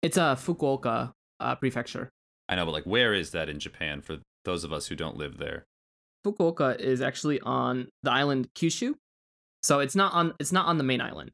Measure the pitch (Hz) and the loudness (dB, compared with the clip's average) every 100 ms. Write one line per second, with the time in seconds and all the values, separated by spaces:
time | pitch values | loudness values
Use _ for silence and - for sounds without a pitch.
0 | 165 156 160 131 - 170 143 135 127 117 | 2 4 4 2 -2 0 2 2 0 -2
1 | 127 - _ _ 123 127 135 123 120 - | -4 -10 _ _ -4 0 -2 -2 -6 -8
2 | - _ _ _ _ 90 85 78 76 110 | -10 _ _ _ _ 0 0 -2 0 4
3 | 123 101 80 85 78 73 78 - 80 73 | 4 4 0 -4 -4 -6 -10 -6 -6 -6
4 | - 78 - _ - 90 82 76 - 78 | -8 -12 -12 _ -4 -4 -2 -6 -6 -6
5 | 80 - 73 - 71 71 - _ _ _ | -6 -6 -8 -8 -8 -8 -12 _ _ _
6 | _ _ 202 208 170 170 139 123 - 127 | _ _ -6 2 2 4 0 0 0 0
7 | 131 131 151 143 - 127 123 127 127 _ | 0 -2 0 0 0 0 0 -2 -4 _
8 | 135 127 143 135 123 - 165 - 247 294 | 0 2 2 2 -2 0 0 0 -4 -4
9 | _ _ _ _ _ _ - 143 139 190 | _ _ _ _ _ _ 2 2 2 2
10 | 196 175 165 165 147 185 170 165 131 123 | 4 4 2 0 0 2 2 2 2 0
11 | 123 - - | -2 -8 -14